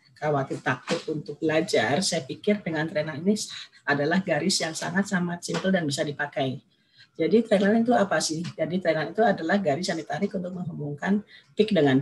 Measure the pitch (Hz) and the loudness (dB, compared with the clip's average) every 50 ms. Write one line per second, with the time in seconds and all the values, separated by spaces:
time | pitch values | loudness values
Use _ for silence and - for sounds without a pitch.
0 | _ _ _ - - 156 147 139 131 - 165 - - 147 127 - - - 165 165 | _ _ _ -6 -4 -2 0 0 -2 -4 -6 -6 -4 -4 -4 -4 -4 -4 -4 -4
1 | - - 156 151 - - 147 - 160 156 156 160 160 - - 131 110 113 139 170 | -4 -6 -6 -6 -6 -10 -10 -4 -2 0 2 2 0 2 2 2 2 2 2 0
2 | 190 - 180 165 - - 156 - - 208 208 208 - 175 160 151 151 160 - 151 | 0 0 -2 -4 -4 -6 -10 -4 0 0 0 0 0 -4 -2 -2 -2 -2 -2 -4
3 | 151 156 135 135 170 196 214 208 - - - - - - _ - - 135 143 139 | -4 -4 -6 -2 0 0 0 0 -2 -8 -12 -16 -16 -18 _ -10 -2 -2 0 0
4 | 143 156 170 190 190 175 160 147 165 196 - - 170 160 156 - 160 160 170 190 | 2 2 2 0 0 0 0 0 0 0 0 0 -2 -4 -6 -6 -6 -2 0 0
5 | 196 - 196 175 175 175 175 180 - - 165 165 - 185 190 175 165 143 139 160 | 0 0 0 -2 -2 -2 -4 -8 -8 -6 -4 -2 0 2 2 2 0 0 -2 -2
6 | 151 151 139 - 143 - - 156 135 131 127 139 _ _ _ _ _ _ _ _ | -2 -4 -4 -6 -6 -6 -2 -2 -2 -2 -4 -6 _ _ _ _ _ _ _ _
7 | - _ _ - 160 156 202 233 226 - 214 190 202 196 220 233 226 247 240 - | -20 _ _ -2 0 4 4 4 4 4 2 4 4 4 4 4 4 4 4 2
8 | 196 190 165 - - - 156 160 175 147 - - 160 147 175 185 - 165 156 156 | 4 2 0 0 0 -2 -4 -4 -6 -6 -4 -4 -4 -2 -2 -2 0 0 0 0
9 | 147 - - - 220 202 190 - 160 165 190 208 196 185 170 175 185 185 170 160 | 0 -4 0 2 4 4 4 2 0 0 0 2 2 0 0 0 -2 -4 -4 -4
10 | - - - 151 196 196 - 190 180 180 190 180 180 160 165 151 147 143 147 - | -4 -6 -4 -4 -4 -4 -4 -4 -6 -6 -8 -8 -8 -8 -8 -8 -8 -8 -6 -4
11 | - 185 202 214 - _ - - _ _ _ - 208 214 202 165 147 139 131 135 | 0 0 0 0 0 _ -20 -20 _ _ _ 0 2 2 4 4 4 6 4 4